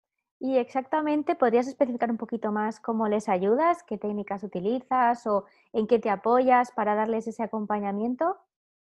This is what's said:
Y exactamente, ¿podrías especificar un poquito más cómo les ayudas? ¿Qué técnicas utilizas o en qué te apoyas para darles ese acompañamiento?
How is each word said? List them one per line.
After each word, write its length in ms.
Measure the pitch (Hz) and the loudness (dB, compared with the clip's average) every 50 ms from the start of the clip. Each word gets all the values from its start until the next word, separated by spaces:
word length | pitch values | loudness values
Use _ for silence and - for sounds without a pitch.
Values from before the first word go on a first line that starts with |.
| _ _ _ _ _ _ _ - | _ _ _ _ _ _ _ -8
Y 180 | - 262 269 254 | -4 0 0 0
exactamente, 800 | 240 247 - 262 254 - - 311 302 302 302 302 294 - 349 | 0 0 -2 -6 -4 -2 -2 -2 0 0 0 0 0 -2 0
¿podrías 320 | 339 277 240 220 240 247 262 | 2 2 4 4 4 2 0
especificar 440 | 269 - 294 254 247 240 - 233 | 0 0 0 0 0 0 -2 -2
un 60 | 240 214 | -2 -2
poquito 340 | - - - - - 220 | -4 -6 -6 -4 -4 -2
más 280 | 208 214 208 214 220 - | -2 -2 -2 -4 -4 -6
cómo 280 | - - 226 220 220 214 | -6 -4 -2 0 0 0
les 200 | 208 214 214 - | 0 0 0 0
ayudas? 520 | 196 180 185 196 220 262 311 339 349 339 - - | 0 0 2 2 2 4 4 2 2 0 -2 -8
¿Qué 100 | 220 208 | -8 -6
técnicas 460 | - 208 208 208 202 - 196 196 196 | -6 -6 -6 -6 -6 -6 -8 -8 -8
utilizas 840 | 196 - 180 175 202 233 262 254 - 262 254 254 233 240 240 - | -8 -8 -4 -2 -2 -2 -4 -4 -2 0 2 2 2 2 0 0
o 200 | 226 208 196 196 - _ _ _ _ - | 0 0 0 -2 -4 _ _ _ _ -4
en 140 | 233 220 208 | -2 0 2
qué 100 | 247 226 | 2 2
te 140 | 214 226 | 2 0
apoyas 600 | 202 190 - 220 233 254 262 254 254 247 247 240 - | -2 0 2 2 2 4 4 6 4 4 4 2 -2
para 180 | - 214 208 208 | -2 0 0 0
darles 320 | 208 220 220 226 220 226 | 0 0 0 -2 -4 -4
ese 160 | 233 220 - | -6 -6 -6
acompañamiento? 960 | 233 196 - 220 208 202 214 208 202 202 196 202 214 240 254 254 320 339 381 - _ _ _ _ _ _ _ _ _ _ _ | -6 -6 -4 -4 -4 -4 -4 -4 -4 -4 -4 -4 -4 -4 -2 -2 -2 -2 -4 -4 _ _ _ _ _ _ _ _ _ _ _